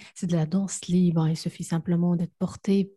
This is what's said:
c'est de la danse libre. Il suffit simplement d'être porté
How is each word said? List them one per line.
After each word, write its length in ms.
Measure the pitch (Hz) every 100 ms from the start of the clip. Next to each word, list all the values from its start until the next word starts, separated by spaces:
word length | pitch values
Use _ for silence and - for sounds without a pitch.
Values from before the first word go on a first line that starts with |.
| -
c'est 120 | - 175
de 80 |
la 120 | 170 156
danse 400 | 185 196 - -
libre. 420 | 175 180 160 160
Il 80 | 160
suffit 280 | 180 -
simplement 520 | 175 165 175 170 175 175
d'être 180 | 175 -
porté 520 | 185 - - 196 196